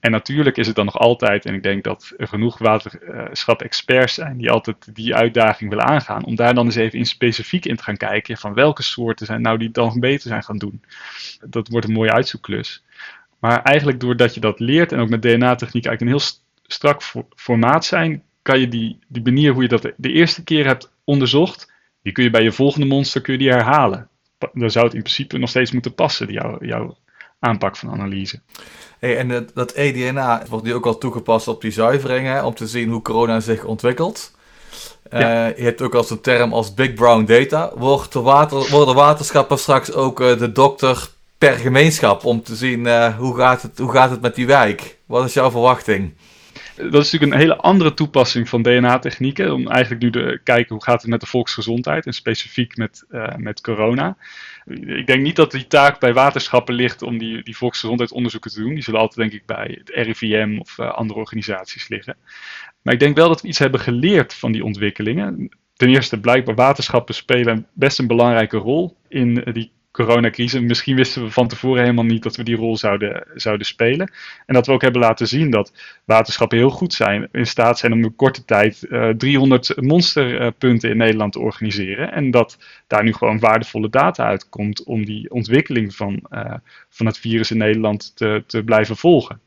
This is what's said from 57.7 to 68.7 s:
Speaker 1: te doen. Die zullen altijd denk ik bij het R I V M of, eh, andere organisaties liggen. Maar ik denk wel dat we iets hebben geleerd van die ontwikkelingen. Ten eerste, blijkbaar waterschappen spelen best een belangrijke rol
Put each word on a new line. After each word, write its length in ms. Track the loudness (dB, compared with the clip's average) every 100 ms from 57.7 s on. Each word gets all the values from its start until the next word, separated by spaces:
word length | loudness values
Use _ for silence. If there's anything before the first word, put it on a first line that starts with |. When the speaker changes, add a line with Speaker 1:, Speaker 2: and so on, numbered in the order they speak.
| -4 -4 -2 -4 -4 -6 -6 -14
Speaker 1:
te 100 | -8
doen. 140 | -6
Die 80 | -6
zullen 180 | -4 -2
altijd 300 | -2 0 -4
denk 120 | -4
ik 40 | _
bij 340 | -10 -8 -12
het 220 | -10 -6 -4
R 20 |
I 60 |
V 60 | -4 -2 0 0
M 120 | -4
of, 200 | -10 -10
eh, 160 | -8
andere 260 | -6 -6 -8
organisaties 680 | -8 -10 -8 -10 -10 -18 -12
liggen. 280 | -12 -12 -18 _ -20 -20 -20 -20 _
Maar 120 | -2
ik 60 | 2
denk 160 | 4 6
wel 120 | 4
dat 120 | 4
we 60 | -2
iets 100 | -2
hebben 220 | 0 0
geleerd 540 | -2 0 2 2 0
van 180 | -4 -4
die 120 | -4
ontwikkelingen. 840 | -4 -4 -4 -4 -4 -4 -6 -8 -12 _ _ _
Ten 120 | 4
eerste, 320 | 4 2 -2
blijkbaar 340 | 2 2 2
waterschappen 600 | 2 2 2 0 -2 -2
spelen 520 | -12 -2 0 2 0 -4
best 260 | -2 0 0
een 80 | 0
belangrijke 500 | 4 4 4 0 -2
rol 400 | -2